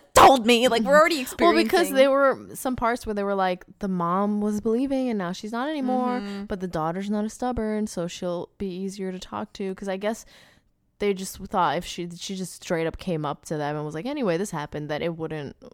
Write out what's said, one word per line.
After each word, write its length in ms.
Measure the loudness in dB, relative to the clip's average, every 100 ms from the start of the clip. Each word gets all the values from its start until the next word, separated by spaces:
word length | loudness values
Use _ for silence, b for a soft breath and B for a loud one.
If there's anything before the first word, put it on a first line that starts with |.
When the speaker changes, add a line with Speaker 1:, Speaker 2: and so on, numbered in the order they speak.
| _
Speaker 1:
told 320 | 8 10 10 6
me." 220 | 6 6
Like, 160 | 4
we're 140 | 6 6
already 260 | 6 4 -4
Speaker 2:
<laughs> 80 | 2
Well, 140 | 4
because 380 | 6 4 4 4
Speaker 1:
experiencing. 40 | 4
Speaker 2:
there 160 | 6
were 360 | 6 4 2 -6 -8
some 200 | -6 -2
parts 300 | -2 -2 -4
where 80 |
they 100 | -4
were 120 | -2 0
like, 280 | 0 -2 -8 -8
"The 80 | -4
mom 540 | -2 0 0 0 0
was 180 | -2 -2
believing 480 | -2 0 0 -2 -2
and 80 | -2
now 140 | -4
she's 200 | -8 -8
not 180 | -6 -4
anymore, 500 | -4 -2 0 0 -2
Speaker 1:
Mm-hmm. 240 | -6 -10 -8
Speaker 2:
but 140 | -6
the 80 | -6
daughter's 420 | -4 -4 -4 -4
not 160 | -2 -4
as 80 |
stubborn, 540 | -4 -6 -4 -4 -4 -4
so 200 | -6 -8
she'll 420 | -6 -6 -6 -8 -10
be 100 | -8
easier 440 | -6 -8 -6 -8
to 80 | -8
talk 340 | -10 -10 -10
to." 200 | -8 -8 -6
'Cause 120 | -6
I 100 | -4
guess 280 | -4 -6 -10 b b b b _ _ -4
they 140 | -2 -2
just 220 | -6 -12
thought 400 | -4 0 2 0
if 80 | -4
she, 220 | -10 -10 -10
she 180 | -10 -8
just 260 | -8 -10
straight 220 | -4 -2 -2
up 120 | -4
came 280 | -4 -4 -4
up 180 | -6 -6
to 120 | -4
them 180 | -4 -4
and 100 | -6
was 100 | -8
like, 100 | -6
"Anyway, 320 | -4 -2 0
this 140 | -2
happened," 380 | -6 -8 -8 -6
that 120 | -4
it 140 | -4 -4
wouldn't 380 | -8 -8 -10 -12 -20